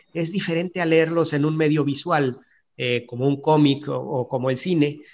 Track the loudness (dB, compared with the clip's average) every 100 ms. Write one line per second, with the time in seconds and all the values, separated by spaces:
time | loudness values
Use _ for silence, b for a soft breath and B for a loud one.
0 | _ -6 -4 -4 -2 -2 -2 -4 2 4
1 | 4 2 0 0 0 2 2 2 0 -2
2 | -2 0 0 -4 b b _ -8 -2 -2
3 | -4 -2 -2 0 2 4 4 2 -4 -6
4 | -6 -6 -4 -4 -2 -2 0 2 0 -2
5 | B